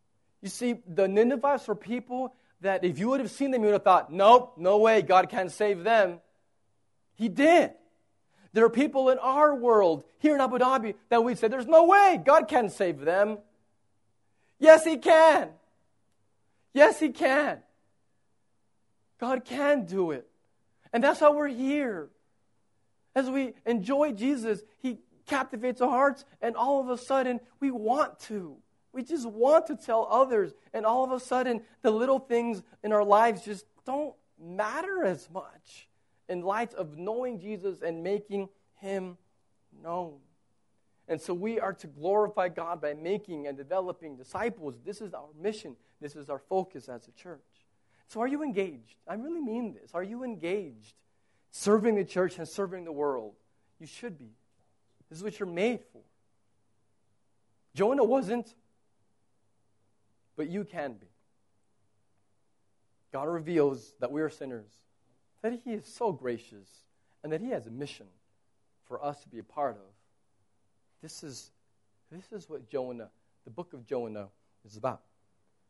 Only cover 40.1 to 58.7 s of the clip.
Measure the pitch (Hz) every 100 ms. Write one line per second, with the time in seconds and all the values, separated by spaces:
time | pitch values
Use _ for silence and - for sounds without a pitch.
40.1 | 143 131 _ _ _ _ _ _ _ -
41.1 | 160 - 175 208 220 190 196 165 139 160
42.1 | 202 208 208 180 165 165 170 147 147 160
43.1 | 202 208 160 143 139 139 185 185 175 160
44.1 | 131 127 180 226 - 151 120 131 202 214
45.1 | 131 143 151 185 214 165 120 _ _ 147
46.1 | 151 143 139 - 190 185 143 120 120 -
47.1 | _ 180 156 _ _ _ _ _ _ _
48.1 | 214 247 285 302 202 190 135 113 _ -
49.1 | 196 269 339 269 226 233 117 110 170 190
50.1 | 233 254 214 165 202 175 113 107 _ _
51.1 | _ _ _ _ - - 214 220 208 185
52.1 | - 180 - 160 - 196 185 170 147 147
53.1 | 127 107 101 _ _ _ _ 160 - 240
54.1 | 160 117 113 _ _ _ _ _ _ _
55.1 | 160 208 208 190 170 214 240 - - _
56.1 | _ _ _ _ _ _ _ _ _ _
57.1 | _ _ _ _ _ _ - 202 277 226
58.1 | 269 190 240 - _ _